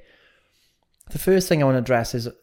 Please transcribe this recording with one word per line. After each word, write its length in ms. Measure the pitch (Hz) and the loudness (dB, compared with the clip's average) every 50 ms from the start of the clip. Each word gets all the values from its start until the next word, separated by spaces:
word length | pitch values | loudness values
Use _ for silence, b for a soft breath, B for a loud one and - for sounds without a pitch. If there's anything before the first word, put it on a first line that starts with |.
| b b b b b b b b b b b b b b b b _ _ _ _ _ - | b b b b b b b b b b b b b b b b _ _ _ _ _ -12
The 80 | - - | -12 -4
first 280 | - 185 190 190 185 | 0 2 2 2 2
thing 140 | - 180 156 | 2 2 2
I 60 | 143 | 2
wanna 100 | 135 131 | 2 2
address 380 | 127 120 127 127 117 113 - - | 0 0 0 0 0 0 -2 -6
is 120 | 123 113 120 - _ | -8 -8 -8 -12 _